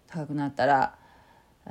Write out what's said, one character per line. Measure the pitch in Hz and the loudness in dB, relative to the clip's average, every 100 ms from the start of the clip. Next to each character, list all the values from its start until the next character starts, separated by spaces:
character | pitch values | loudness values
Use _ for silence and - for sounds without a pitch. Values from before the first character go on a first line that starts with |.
| _ | _
高 | 170 147 | -10 -6
く | |
な | 147 143 | -4 -4
っ | |
た | 139 131 | 0 4
ら、 | 135 - - - - _ _ _ _ - | 4 2 -4 -20 -20 _ _ _ _ -14